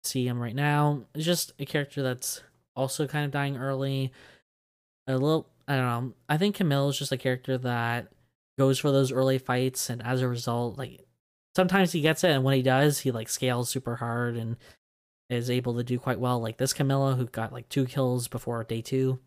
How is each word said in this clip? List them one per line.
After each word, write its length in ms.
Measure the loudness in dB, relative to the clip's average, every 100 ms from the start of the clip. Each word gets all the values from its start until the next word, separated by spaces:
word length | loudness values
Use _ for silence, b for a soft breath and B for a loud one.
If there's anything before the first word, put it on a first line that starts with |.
see 220 | -4 -2 -2
him 140 | -2
right 140 | -4
now. 480 | -2 0 2 2 0 -6
It's 120 | -6 -2
just 260 | -2 -2 -8
a 80 | -4
character 360 | -2 -2 -2
that's 400 | -4 -2 -6 -10 -14 _ _ -4
also 300 | -4 -2 -2
kind 180 | -2
of 60 | -2
dying 260 | -2 -2 -4
early. 560 | -4 -2 -2 -2 -4 B B B _ _ _ _ _ _ -4
A 60 |
little, 380 | 0 2 0 -2 _ -4
I 100 | 0
don't 80 | 0
know. 280 | -2 -4 -10 -2
I 100 | 0
think 180 | 2 2
Camilo 320 | 2 2 2
is 100 | -2
just 140 | -4
a 60 | -2
character 400 | 0 -2 -2 -2
that 500 | 0 -2 0 -2 -6 _ _ _ _ 2
goes 200 | 4 4
for 120 | 4
those 220 | 4 4
early 260 | 2 2 2
fights, 520 | 0 0 0 -2 -6
and 120 | -6
as 200 | -2 0
a 60 | 0
result, 500 | -2 -2 -2 -2 -6
like, 260 | -12 -12 _ _ _ _ _ 0
sometimes 360 | 2 4 2
he 80 | 4
gets 240 | 2 4
it, 60 | 4
and 140 | 4
when 100 | 4
he 80 | 4
does, 380 | 4 6 4 4
he, 100 | -2
like, 180 | -4 -6
scales 400 | -2 0 0 -2
super 280 | -4 -4 -4
hard 400 | -2 -2 -2 -2
and 200 | -4 -6 B B _ _ _ _ _
is 220 | -4 0
able 240 | 0 0 -4
to 80 |
do 140 | -2 -2
quite 220 | -2 -2
well, 200 | 0 0
like 180 | -2 -2
this 140 | -2
Camilo, 440 | 0 2 2 2 0
who 100 | -2
got, 260 | -4 -6
like, 160 | -6 -4
two 180 | -2 0
kills 420 | 0 0 0 -2
before 340 | -8 -6 -6
day 180 | -4 -6
two 360 | -2 0 0 -2